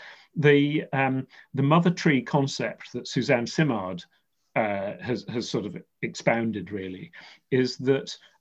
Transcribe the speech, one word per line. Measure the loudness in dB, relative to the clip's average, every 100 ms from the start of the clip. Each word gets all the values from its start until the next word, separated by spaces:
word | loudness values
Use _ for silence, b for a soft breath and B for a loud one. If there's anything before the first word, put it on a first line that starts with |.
| B B B 2
The, | 6 6 4 0 -2
um, | -2 0 -2 -6 b b
the | 0
mother | 4 6 4
tree | 2 2 2
concept | 2 0 0 -2 -6 -6 -12
that | -12 -4
Suzanne | -2 2 2 2
Simard, | 0 2 0 -4 -8 -12 _ _ _ _ -2
uh, | 0 -2 -4 -6
has, | -4 -4 -4
has | -6 -4
sort | -4 -6
of | -10 -16 -10
expounded | -10 -2 0 0 0 -4 -6
really | -8 -8 -12 -14 B B B -2
is | 0 0 0
that, | 0 0 0 -14 b b